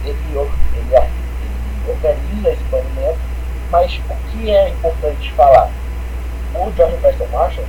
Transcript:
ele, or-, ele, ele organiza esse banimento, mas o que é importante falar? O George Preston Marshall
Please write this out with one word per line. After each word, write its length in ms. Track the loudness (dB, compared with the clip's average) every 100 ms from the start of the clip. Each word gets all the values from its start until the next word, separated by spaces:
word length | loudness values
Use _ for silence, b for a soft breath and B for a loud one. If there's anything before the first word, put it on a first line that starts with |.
ele, 340 | -4 -6 -4 -4
or-, 120 | 0 4 4 4
ele, 200 | 4 4
ele 960 | 4 0 -6 -6 -6 -6 -6 -4 -4
organiza 580 | 0 0 0 -2 -4 -4
esse 140 | -4
banimento, 560 | -4 -4 -4 -4 -2 -4 -4 -6 -6 -8 0
mas 320 | 2 2 -2 -6
o 220 | -6 -6
que 180 | -4 2
é 200 | 4 2
importante 640 | 0 -2 -2 -4 -4 -2
falar? 380 | 4 8 8 6 -2 -6 -6 -8 -6 -8 -6 -6 -4
O 160 | 0 2
George 220 | 2 4
Preston 300 | 2 2 -2
Marshall 400 | -2 -2 -2